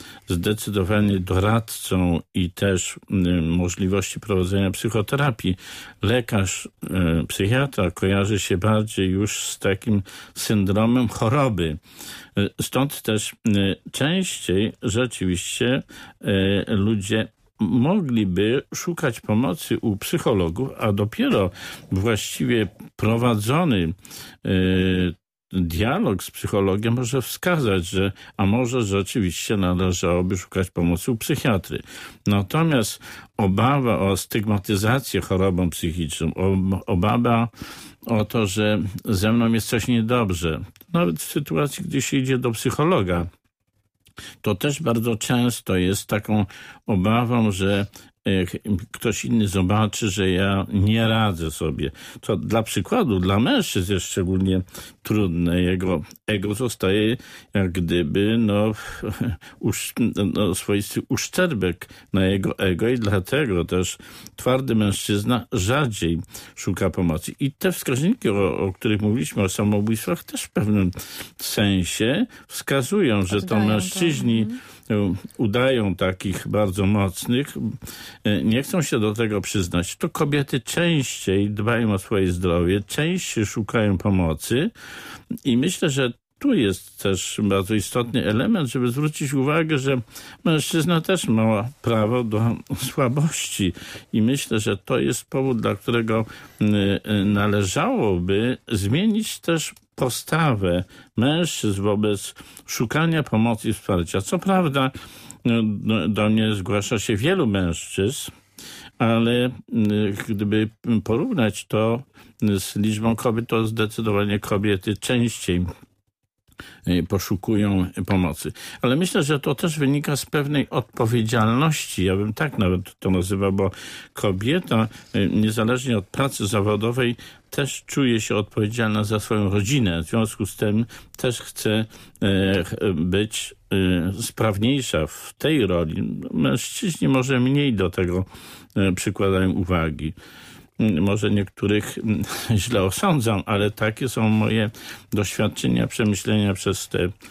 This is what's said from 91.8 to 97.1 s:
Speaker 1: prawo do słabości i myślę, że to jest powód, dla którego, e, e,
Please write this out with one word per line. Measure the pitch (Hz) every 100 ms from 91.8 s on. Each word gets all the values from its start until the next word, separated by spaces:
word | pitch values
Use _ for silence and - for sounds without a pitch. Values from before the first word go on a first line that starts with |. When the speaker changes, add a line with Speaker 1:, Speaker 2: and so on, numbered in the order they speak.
Speaker 1:
prawo | - 113 107 123
do | 117 107 113 107 - - 131
słabości | - 131 135 156 - - - 95 - - - -
i | 113
myślę, | 110 139 - 113
że | 107 101
to | - 127
jest | 135 127
powód, | - 135 135 120
dla | 101
którego, | 104 - 117 113 110 110 - - -
e, | 104 104 98 98
e, | -